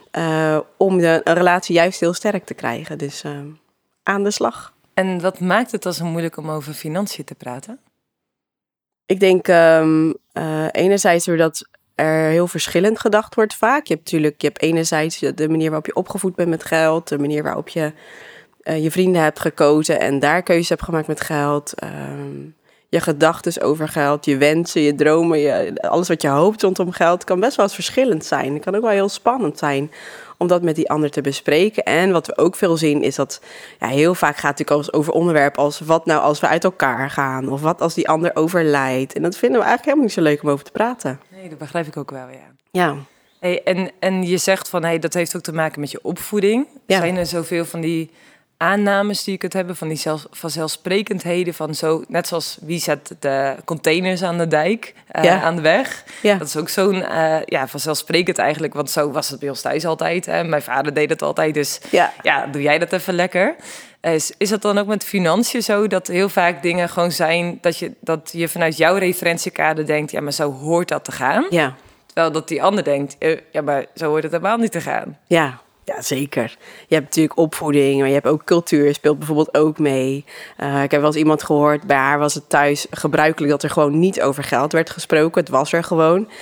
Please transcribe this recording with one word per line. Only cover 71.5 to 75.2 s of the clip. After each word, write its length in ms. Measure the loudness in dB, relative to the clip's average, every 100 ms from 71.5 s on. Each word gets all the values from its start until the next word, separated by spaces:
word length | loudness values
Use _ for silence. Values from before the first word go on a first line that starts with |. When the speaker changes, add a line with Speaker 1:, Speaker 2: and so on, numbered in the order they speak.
Speaker 1:
Ja. 240 | 0 0 -2 -20 _ _
Speaker 2:
Terwijl 260 | -2 0
dat 160 | 0 -4
die 140 | 0
ander 220 | 0 2
denkt: 320 | 0 -2 -4 -4
"Eh, 200 | -2 -2 -4
ja, 100 | -6
maar 220 | -2 -2 -4
zo 140 | -6 -2
hoort 140 | -2
het 100 | -2
helemaal 240 | -2 -2 0
niet 140 | 0
te 80 | -2
gaan." 380 | -4 -6 -6 -10